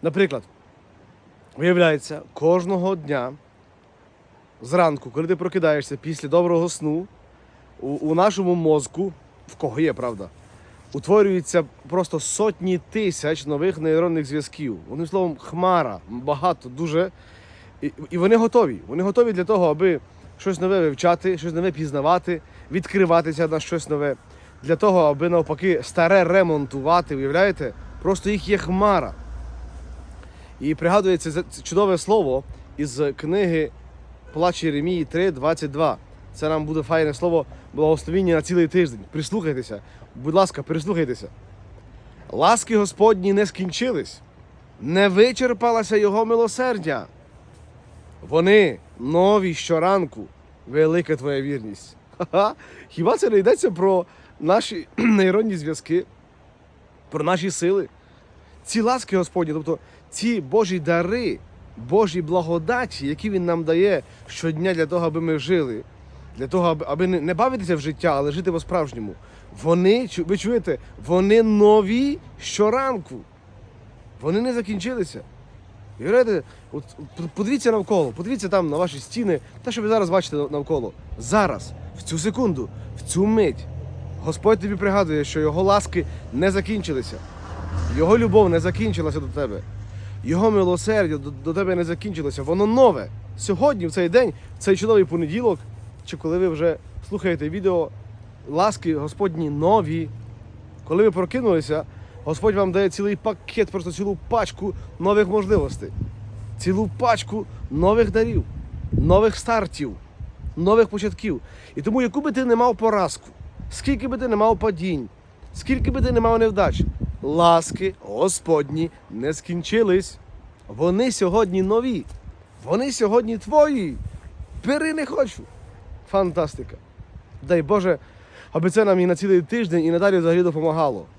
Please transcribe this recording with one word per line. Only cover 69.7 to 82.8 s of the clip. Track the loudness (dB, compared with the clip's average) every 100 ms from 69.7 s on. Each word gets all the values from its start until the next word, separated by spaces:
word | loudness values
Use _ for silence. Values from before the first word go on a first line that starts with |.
| 4 6 4 2
чу-, | -4 -2
ви | -2
чуєте, | 0 0 0 -6 -6 -18 0
вони | 2 6 6
нові | 6 6 8 8 4 0 0 -2 -10 -14
щоранку. | -10 0 2 2 0 -4 -8 -16 -18 -20 -20 -20 -20 -20 -20 -20 -20 -8
Вони | -2 0
не | 0
закінчилися. | -2 -4 -6 -4 -4 -6 -8 -18 -20 -20 -20 -20 -20 -20 -10
І | 2
знаєте, | 4 4 0 -4 -20 -12
от, | -12 -12 -18 -18 -10
п-, | -10
подивіться | -4 -2 2 2
навколо, | 0 2 0 0
подивіться | -4 -6 -6 0
там | 0 0
на | -2
ваші | -2 -4
стіни, | -10 -4 0 0 -4 -12
те, | -8
що | -4
ви | 0
зараз | 2 2
бачите | 0 0 -4
нав-, | -4
навколо. | -6 -2 -2 -4 -10 -14 -12
Зараз, | 0 2 2 -2 -10 -16 -16 -14
в |
цю | -8 -4
секунду, | -4 0 0 -2 -6 -10